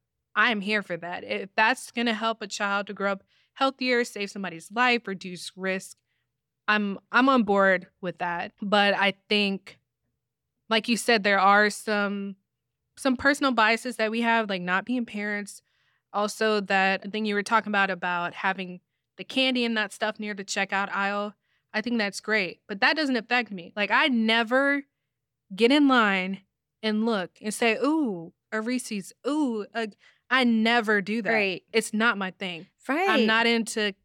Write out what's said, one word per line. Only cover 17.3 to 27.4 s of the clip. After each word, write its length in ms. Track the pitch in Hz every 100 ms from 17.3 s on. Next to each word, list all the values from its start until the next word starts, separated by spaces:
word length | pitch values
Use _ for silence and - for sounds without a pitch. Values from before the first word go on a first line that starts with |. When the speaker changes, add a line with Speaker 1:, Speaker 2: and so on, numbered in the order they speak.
| 202
Speaker 1:
were 80 |
talking 280 | 196 226 214
about, 180 | 208 196
about 440 | 180 180 175 175
having 460 | - 196 190 180 180 _ _ _ -
the 60 | 185
candy 400 | 262 262 254 233
and 100 | 226
that 160 | 202
stuff 260 | - 214 214
near 140 | 208
the 120 | 202 196
checkout 440 | 202 196 196 196
aisle, 420 | 196 196 202 208 - _ _ _
I 80 | 214
think 160 | 233 233
that's 220 | 202 -
great. 400 | - 214 175 - -
But 140 | 202
that 140 | 262 320
doesn't 200 | 277 240
affect 340 | 202 247 233
me. 220 | 190 170 208
Like, 160 | 202
I 160 | 247 311
never 760 | 233 220 226 220 262 277 285 - _ _ _ _ _ - 190
get 160 | 233
in 160 | 294 277
line 540 | 247 208 190 185 196 _ _ _ -
and 220 | 220 214 233
look 260 | 208 175 _